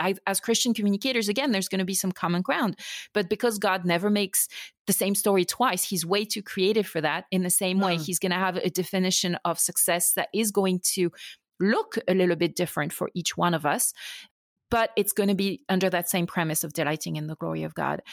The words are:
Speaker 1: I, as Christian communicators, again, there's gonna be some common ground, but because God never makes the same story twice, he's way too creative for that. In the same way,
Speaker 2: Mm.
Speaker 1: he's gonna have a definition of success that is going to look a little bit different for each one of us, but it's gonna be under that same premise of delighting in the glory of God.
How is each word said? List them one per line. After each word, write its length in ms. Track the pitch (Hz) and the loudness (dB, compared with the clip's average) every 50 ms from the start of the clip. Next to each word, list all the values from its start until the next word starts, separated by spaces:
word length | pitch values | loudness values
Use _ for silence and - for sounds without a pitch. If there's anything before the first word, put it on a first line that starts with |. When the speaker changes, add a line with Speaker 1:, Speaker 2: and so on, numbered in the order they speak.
Speaker 1:
I, 160 | 165 190 190 190 - | -2 -2 -2 -2 -2
as 140 | 196 190 - | -2 -2 -2
Christian 340 | - - 233 226 - 247 220 | 0 0 2 2 2 2 0
communicators, 540 | - 208 202 196 202 - 269 262 233 208 202 | 2 2 2 2 2 0 0 0 2 0 0
again, 240 | 214 262 277 285 | 0 0 0 2
there's 160 | 214 190 180 - | 0 0 0 -2
gonna 160 | 196 190 185 | -2 -2 -2
be 100 | 180 190 | 0 -2
some 160 | - - 185 | -2 -2 -2
common 320 | - - - 170 175 175 | -4 -2 -2 0 0 0
ground, 340 | 185 - 294 349 254 190 - - - - - - - - - | 0 0 0 0 0 0 -2 -4 -10 -12 -12 -12 -14 -4 -2
but 160 | 208 190 - | -2 0 0
because 280 | 214 - 247 240 220 202 | 0 2 2 0 0 2
God 260 | 214 196 185 185 175 | 0 0 0 2 2
never 260 | 175 170 170 190 208 | 2 2 2 4 2
makes 380 | 208 208 202 185 - - - - - - - - _ _ - | 2 2 2 0 0 -2 -2 -2 -6 -16 -16 -16 _ _ -2
the 60 | - | -2
same 240 | 190 - 196 196 202 | 0 0 2 0 0
story 280 | - - 214 196 190 175 | 2 2 4 4 4 2
twice, 380 | - - - - 262 180 180 | 2 0 0 0 0 0 0
he's 240 | - - 196 165 165 | -2 -2 -2 -4 -2
way 180 | 170 202 208 220 | 0 0 0 0
too 180 | 214 - 220 | -2 -6 -8
creative 440 | 196 - - 202 185 202 214 220 196 | -8 -8 -2 0 2 2 4 2 0
for 140 | - - 165 | 0 -2 -2
that. 240 | 151 151 151 180 - - | -2 0 -2 -2 -4 -2
In 100 | 190 185 | -2 0
the 80 | 180 180 | 0 2
same 300 | - - 202 185 185 190 | 0 0 0 2 2 2
way, 160 | 196 185 175 | 2 2 0
Speaker 2:
Mm. 100 | 165 156 | 0 -2
Speaker 1:
he's 140 | 202 175 - | -4 -4 -2
gonna 160 | - 185 175 | 0 0 0
have 200 | 185 190 185 175 | 0 0 0 0
a 140 | 185 - 180 | 0 -2 -2
definition 640 | - - 175 - - 185 185 185 - - - 175 175 - - | -2 -2 -4 -2 0 0 0 2 0 0 0 0 -2 -2 -2
of 140 | 175 165 - | -2 -2 0
success 540 | - - - - - - 170 175 - - | -2 -2 0 0 0 0 0 0 0 0
that 160 | - 185 - - | 0 0 -2 -2
is 200 | - 208 226 208 | 0 0 0 2
going 260 | 202 208 190 185 180 180 - - - | 2 2 2 2 2 0 0 -2 0
to 160 | 190 175 170 - - - - - _ _ _ _ - | 2 0 0 0 -6 -18 -18 -18 _ _ _ _ 0
look 400 | 185 208 233 427 427 - - 226 - | 2 2 4 2 0 -2 -4 -4 0
a 80 | - 185 | 2 2
little 220 | 185 180 180 170 | 4 4 4 4
bit 180 | 156 175 165 - | 2 0 -2 0
different 380 | - 175 - - 160 147 160 | -2 -4 -2 -2 -4 -4 -4
for 180 | - - - - | -4 -6 -6 -4
each 240 | - 180 160 - - | -4 -4 -4 -4 -2
one 160 | - 170 175 | 0 0 2
of 140 | 170 156 156 | 2 2 2
us, 260 | 147 165 247 - - - - - - - - - _ _ _ _ _ _ _ _ - | 0 0 2 0 -2 -4 -6 -14 -14 -14 -16 -18 _ _ _ _ _ _ _ _ -2
but 200 | 240 226 226 - - | 2 2 2 2 2
it's 180 | 214 202 - | 0 0 0
gonna 220 | - - 196 202 202 | 2 2 2 2 2
be 300 | 180 196 196 180 - _ - | 2 2 0 -2 -4 _ 0
under 220 | 190 185 190 185 | 2 2 2 2
that 180 | 180 170 170 - | 2 0 -2 0
same 200 | - 180 170 - | 0 0 0 0
premise 340 | - 180 165 160 151 - | 0 -2 0 0 0 -2
of 100 | - 151 | -4 -4
delighting 440 | - 165 151 143 156 156 - 170 160 | -4 -2 -2 -2 -2 -2 -4 -6 -6
in 100 | 151 151 | -6 -6
the 80 | 156 160 | -8 -8
glory 300 | - 165 165 160 160 156 | -8 -6 -6 -4 -4 -6
of 100 | 156 151 | -6 -4
God. 260 | 165 147 139 147 - - - | -4 -2 -2 -2 -4 -6 -12